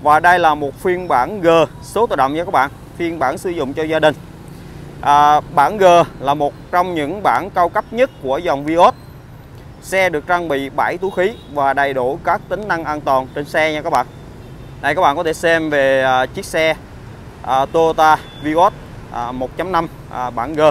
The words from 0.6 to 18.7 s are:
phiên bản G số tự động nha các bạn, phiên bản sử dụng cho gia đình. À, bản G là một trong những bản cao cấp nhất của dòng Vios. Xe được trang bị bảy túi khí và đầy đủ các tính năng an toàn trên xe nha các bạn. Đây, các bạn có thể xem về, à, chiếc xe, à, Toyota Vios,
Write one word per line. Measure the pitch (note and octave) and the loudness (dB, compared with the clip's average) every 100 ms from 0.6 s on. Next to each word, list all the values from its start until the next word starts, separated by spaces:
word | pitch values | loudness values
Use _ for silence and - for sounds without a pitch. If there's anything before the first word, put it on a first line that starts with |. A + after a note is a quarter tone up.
| C#3+ - | -4 -4
phiên | F#3+ F3+ F3+ | -2 -2 0
bản | C#3 C3 G#3 | 0 0 0
G | E3+ E3 D3+ - | 4 4 4 -2
số | - G3 A3+ | -8 -2 -2
tự | F3 | 2
động | C3 | 0
nha | D3+ | 0
các | F3+ | -2
bạn, | D#3 C#3 - - - | 0 0 -4 -20 -6
phiên | E3+ E3 | -6 -2
bản | C3 D#3+ | -4 -2
sử | F#3+ | -6
dụng | F3 C3+ | -6 -6
cho | C#3 | -4
gia | D#3+ D#3 | -2 2
đình. | D3+ C#3+ - - - - - - - - | 2 0 -12 -20 -20 -20 -18 -18 -18 -6
À, | - C#3+ D3 D3+ - C#3+ | 2 6 6 4 0 0
bản | C#3 G#3 | 0 4
G | F#3 F3 E3 - | 6 6 4 -2
là | B2+ | -4
một | D3 C#3+ - - | -2 -2 -4 -4
trong | F3+ F3+ E3+ | -2 0 -2
những | C#3+ G3 | -4 -2
bản | F3 A#2+ F3+ | 0 0 -2
cao | D3+ F3 | -2 0
cấp | G#3+ G#3+ | -2 -6
nhất | A3+ B3 - | -2 -2 -2
của | C3 C3+ | -4 -4
dòng | F3 C#3 D3 | -2 -4 0
Vios. | E3 G3 B3+ - - - - - - - - | 4 4 4 -14 -20 -20 -20 -20 -20 -20 -20
Xe | - F#3+ F#3 | -4 0 0
được | D#3 D3 | 0 -2
trang | F3 E3+ | -2 0
bị | C#3 C#3 | -4 -4
bảy | A#2 A#2 E3+ | -2 -2 -2
túi | F#3+ | -6
khí | F#3 F#3 A#3+ - | -2 -2 -4 -10
và | C#3+ C3+ | -2 0
đầy | C#3 C#3 | 0 0
đủ | C3+ B2 E3 | -2 -4 -4
các | - F3+ - | -2 -4 -4
tính | F#3 G#3 | -8 -4
năng | E3+ | -6
an | D3+ D3+ | -4 -6
toàn | C#3+ C3+ C3 | 0 0 -2
trên | C#3+ D3 | -8 -4
xe | E3+ D#3 | -2 0
nha | D3+ | -2
các | E3 | -2
bạn. | C#3 B2+ - - - - - - - | -2 -2 -8 -20 -20 -20 -18 -18 -6
Đây, | C#3 D#3 | -2 2
các | |
bạn | E3+ C#3+ | 2 0
có | |
thể | E3+ | -4
xem | D#3 E3 E3 D#3 | -2 0 0 0
về, | D3 C3+ C3+ | 0 2 2
à, | C3 B2+ C3 | 2 2 0
chiếc | - - | -6 -6
xe, | E3+ D#3+ D3+ - - - - - - | -2 0 -2 -8 -20 -20 -20 -20 -16
à, | - C3 C3+ | -4 -2 0
Toyota | E3 E3 D#3+ D#3 D#3 - - | 2 2 4 4 4 0 -10
Vios, | D3 D#3+ F#3+ | -4 2 2